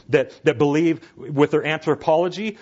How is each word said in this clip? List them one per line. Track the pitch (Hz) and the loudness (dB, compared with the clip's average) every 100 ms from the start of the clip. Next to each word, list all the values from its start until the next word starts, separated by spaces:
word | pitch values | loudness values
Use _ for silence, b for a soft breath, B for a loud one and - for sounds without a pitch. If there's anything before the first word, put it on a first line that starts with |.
| B | B
that, | 135 127 B | 0 0 B
that | 156 127 | -2 2
believe | 147 147 165 160 B B | 2 2 0 -2 B B
with | - 143 147 | -6 0 2
their | 151 143 | 2 -2
anthropology | 156 156 143 - 160 180 175 220 208 | -4 -2 -2 0 0 0 -4 -10 -10